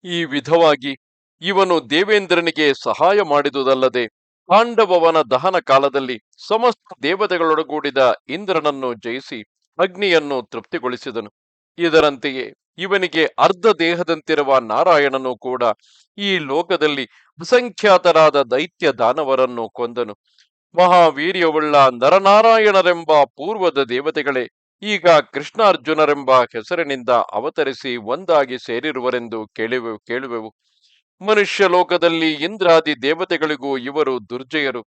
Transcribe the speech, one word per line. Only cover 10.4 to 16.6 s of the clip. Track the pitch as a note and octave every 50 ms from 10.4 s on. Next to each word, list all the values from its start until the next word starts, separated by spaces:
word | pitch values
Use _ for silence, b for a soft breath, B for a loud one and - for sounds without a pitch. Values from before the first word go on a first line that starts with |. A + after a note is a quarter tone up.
ತೃಪ್ತಿಗೊಳಿಸಿದನು. | A#2 _ - A#2 G#2+ _ - E3 A#2+ B2+ B2 A#2+ - C#3+ G#2+ A2+ G#2 G2+ _ _ _ _ _ _ _ _ _ -
ಇದರಂತೆಯೇ | E3+ E3 D#3 D#3+ D#3 D3+ C#3+ B2 - D3 C3 C3 A#2+ G#2+ - _ _ _ _ -
ಇವನಿಗೆ | F3 G3 G3 G3 F#3 E3+ - E3 D#3 - _ -
ಅರ್ಧ | C3+ E3+ F#3+ F3+ E3+
ದೇಹದಂತಿರುವ | A3+ G3+ D#3 E3 E3 F3 E3+ F3 D3+ E3 D#3 _ - D#3+ D3 C#3+ C3+ C3+ C3
ನಾರಾಯಣನು | A#2+ A2 G#2+ B2 E3 F3+ E3+ D3 C#3+ C#3 C3 C3+ C3 B2+ B2
ಕೂಡ | A2 - B2+ B2 B2 B2 A2+ G#2 b b b b b b b _ -
ಈ | G3+ G3+ F#3+ F3+
ಲೋಕದಲ್ಲಿ | D3+ C3+ C#3 D#3